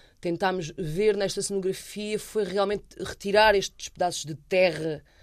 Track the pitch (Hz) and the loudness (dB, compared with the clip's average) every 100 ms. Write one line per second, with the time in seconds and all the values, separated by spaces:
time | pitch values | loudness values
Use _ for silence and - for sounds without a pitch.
0 | _ _ 175 170 190 185 151 - 165 160 | _ _ -6 -2 0 -2 -6 -6 -6 0
1 | 214 202 196 202 190 196 190 190 - 202 | 2 2 0 -2 -4 -2 -4 -6 -8 -10
2 | 208 208 - 214 190 190 196 208 - - | -6 -6 -4 -4 -2 0 0 -2 -8 -12
3 | - - 202 202 220 202 185 - - - | -12 -8 2 6 6 6 0 -8 -10 -2
4 | 180 160 147 156 - 185 185 156 160 147 | -2 -2 -8 -12 0 4 4 2 -4 -6
5 | - _ | -10 _